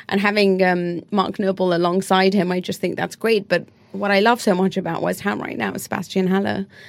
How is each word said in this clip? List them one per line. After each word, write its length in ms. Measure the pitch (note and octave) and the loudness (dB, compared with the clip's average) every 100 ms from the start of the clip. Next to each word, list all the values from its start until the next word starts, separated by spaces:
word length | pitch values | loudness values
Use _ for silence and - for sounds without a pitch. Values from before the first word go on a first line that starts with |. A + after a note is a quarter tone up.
| - | -4
And 140 | G3+ | -2
having, 400 | G#3 G#3 G3 F#3 | 0 2 2 4
um, 420 | F#3 F3+ F3 F3 - | 2 2 -2 -6 -4
Mark 300 | G#3 - - | -2 -2 -2
Noble 340 | F#3+ F#3+ F#3 | -2 0 0
alongside 600 | E3+ F3 F3+ F#3+ F#3+ F#3+ G3 | 2 2 0 2 4 4 2
him, 160 | F3+ | 0
I 80 | F3+ | -2
just 200 | - F#3+ | -4 -4
think 160 | F3+ - | -4 -4
that's 200 | F3 - | -6 -4
great. 320 | A3 A3 G3 | 0 0 0
But 160 | F3 - _ _ | -2 -4 _ _
what 200 | G3 G3+ | -6 0
I 80 | G3 | 2
love 200 | G#3+ A#3+ | 4 2
so 140 | - | 2
much 240 | F3+ F#3+ F#3+ | 2 2 0
about 240 | F3 E3 | -4 -2
West 200 | E3+ F#3+ | -2 -2
Ham 200 | G3+ G#3 | -4 -4
right 160 | - - | -6 -6
now 160 | G3+ | -6
is 100 | G3 | -6
Sebastian 440 | G3+ G3+ F3+ G3 F#3 | -8 -8 -4 -2 0
Haller. 400 | F#3+ G3+ G3 G3 - | 0 0 -4 -6 -14